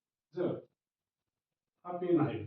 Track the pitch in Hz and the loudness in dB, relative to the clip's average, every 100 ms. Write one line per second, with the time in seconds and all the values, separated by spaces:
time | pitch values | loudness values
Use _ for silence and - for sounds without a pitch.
0 | _ _ _ 180 165 - - _ _ _ | _ _ _ -2 -2 -4 -10 _ _ _
1 | _ _ _ _ _ _ _ _ 175 175 | _ _ _ _ _ _ _ _ -10 -4
2 | 180 160 139 - | 2 4 4 -2